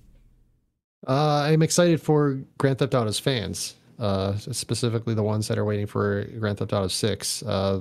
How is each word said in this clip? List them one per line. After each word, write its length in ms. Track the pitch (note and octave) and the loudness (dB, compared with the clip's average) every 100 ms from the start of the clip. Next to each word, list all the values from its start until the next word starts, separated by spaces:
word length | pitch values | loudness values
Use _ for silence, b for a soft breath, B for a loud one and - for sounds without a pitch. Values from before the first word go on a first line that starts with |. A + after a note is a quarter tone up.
| _ - _ _ _ _ _ _ _ _ - | _ -20 _ _ _ _ _ _ _ _ -2
Uh, 400 | C3+ D3+ D3 C#3+ | 0 2 2 4
I'm 140 | D#3 | 4
excited 400 | D#3 - F3 D#3+ | 4 4 4 4
for 400 | - D3+ D3 C3+ - - | 4 4 4 0 -8 -2
Grand 220 | C3+ C3+ | 0 2
Theft 140 | C3+ | 0
Auto's 260 | C3 A2 G2+ | 0 0 -2
fans. 560 | C#3+ B2+ F2+ F2 - - _ - | 0 -2 -2 -6 -8 -12 _ -6
Uh, 360 | G#2+ F#2+ G2 G2+ | -2 0 0 -2
specifically 800 | - A2+ - A#2+ A#2+ A2+ A2+ | -6 -8 -4 -2 0 -2 -2
the 100 | A2 | 0
ones 240 | G#2 G#2+ G#2+ | 0 0 -2
that 100 | A2 | -2
are 60 | |
waiting 220 | G#2 G#2 G2+ | 0 -2 -2
for 400 | G#2+ G#2 G2+ - A#2+ | 0 0 0 -4 -4
Grand 180 | G#2+ G2+ | -4 -2
Theft 160 | G#2 | -2
Auto 140 | G#2 F#2+ | -2 -2
six. 560 | - A2 G2 - - | -2 -2 -2 -4 -6
Uh, 360 | A2+ G2 G2 F#2+ | -2 0 0 -2